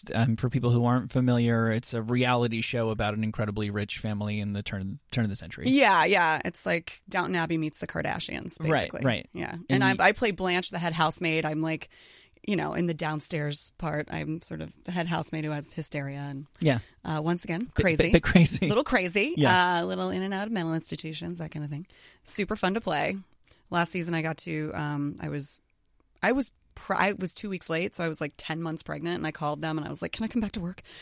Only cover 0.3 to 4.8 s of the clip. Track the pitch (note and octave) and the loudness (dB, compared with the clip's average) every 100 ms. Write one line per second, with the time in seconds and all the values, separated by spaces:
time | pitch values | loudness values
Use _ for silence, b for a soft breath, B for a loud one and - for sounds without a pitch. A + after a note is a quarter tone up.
0.3 | A2+ B2 C3 A#2 A#2+ A#2+ B2 A2+ C3 B2+ | 2 0 2 4 4 6 4 2 2 4
1.3 | A#2+ A#2 A#2 A2+ A2 - A#2 A2 B2 B2 | 4 4 4 2 0 -2 -4 0 2 4
2.3 | B2 A#2+ A2+ A2+ B2 A2+ A2 G#2+ G#2+ G#2+ | 4 2 0 -2 0 0 0 0 0 -2
3.3 | - G#2+ G2+ G#2 G#2 G2+ - A2 G#2 G#2 | -2 -2 -2 -2 -2 -4 -4 -4 -2 -2
4.3 | G#2 G#2 G2+ - G2+ | -2 -2 -4 -4 -4